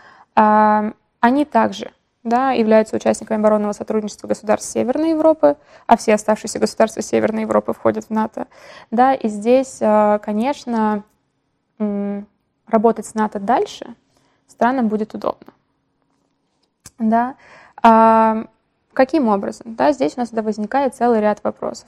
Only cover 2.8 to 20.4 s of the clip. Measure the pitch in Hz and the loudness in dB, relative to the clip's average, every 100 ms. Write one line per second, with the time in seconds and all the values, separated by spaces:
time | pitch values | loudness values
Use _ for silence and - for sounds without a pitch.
2.8 | 214 220 220 214 220 220 214 214 208 208 | 2 -2 -2 -2 -4 0 2 2 -2 -6
3.8 | - 220 214 - 214 214 214 214 - 226 | -6 -4 -6 -12 -8 -8 -2 -4 -2 -4
4.8 | 220 294 320 311 320 311 294 285 _ - | -4 -2 -2 2 2 4 2 0 _ -16
5.8 | - 233 - 214 - 214 220 - 214 - | 0 0 2 0 0 -4 -4 -4 -4 0
6.8 | 220 - 220 226 220 220 220 110 - - | -2 -2 -4 -2 -2 -4 -2 -2 -2 -4
7.8 | - 220 - 220 220 - - - - - | -2 -2 -4 -4 -4 -6 -14 -16 -20 -20
8.8 | - 226 254 262 220 208 220 254 262 - | -8 0 2 2 -4 -4 0 2 0 -4
9.8 | 220 214 208 208 214 214 247 285 - 226 | 0 2 2 0 -2 -4 -4 -4 -6 -2
10.8 | 214 214 208 _ _ _ _ _ _ _ | -2 -2 -8 _ _ _ _ _ _ _
11.8 | 214 202 202 202 208 _ _ _ _ 226 | -6 -4 -6 -10 -12 _ _ _ _ 0
12.8 | 226 220 202 220 214 208 196 262 415 - | 2 0 -6 -4 -4 -4 -2 -2 -2 -8
13.8 | - 233 _ _ _ _ _ _ 233 269 | -18 -20 _ _ _ _ _ _ -2 0
14.8 | 226 208 214 214 - - - _ _ _ | -2 -2 -6 -6 -6 -6 -12 _ _ _
15.8 | _ _ _ _ _ _ _ _ _ _ | _ _ _ _ _ _ _ _ _ _
16.8 | - _ 226 226 247 277 - - - - | -20 _ 0 0 -2 -8 -20 -20 -20 2
17.8 | 233 220 226 220 220 220 220 _ _ _ | 6 6 6 6 4 0 -6 _ _ _
18.8 | _ - 262 320 233 202 208 220 233 226 | _ -2 0 2 0 0 -2 -10 -16 -2
19.8 | 269 277 285 277 240 226 | 0 0 -4 -4 -6 -4